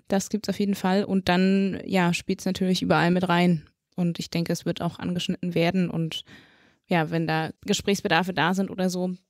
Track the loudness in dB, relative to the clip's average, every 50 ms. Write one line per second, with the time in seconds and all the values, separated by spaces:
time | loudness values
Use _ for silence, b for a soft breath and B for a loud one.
0 | B -2 -2 -2 -2 -2 -4 -4 -4 -4 -4 -2 0 -2 0 0 0 2 2 2
1 | 2 0 0 0 2 2 4 4 4 4 4 4 2 0 -2 -4 -4 -2 0 2
2 | 2 2 2 0 -2 -4 -6 -4 -4 -4 -2 0 0 0 0 0 2 2 4 4
3 | 4 4 4 2 2 2 2 4 4 4 4 2 -2 -8 _ _ _ _ _ -2
4 | -2 -2 -2 -4 -6 -6 -4 -4 -2 -2 -4 -4 -4 -4 -4 -4 -4 -6 -6 -6
5 | -6 -6 -4 -4 -2 -4 -4 -4 -4 -2 0 2 2 2 2 2 0 0 -2 -2
6 | -4 -4 -6 -8 B B B B B B B B B B B B B -2 0 0
7 | 0 0 -2 -2 -2 -2 -2 -2 -4 -6 -8 _ -4 -4 -4 -2 0 0 -2 0
8 | 0 0 0 2 2 0 0 0 0 0 0 0 -2 -4 -4 -2 -2 -2 -2 -2
9 | -4 -4 -6 -8 _ _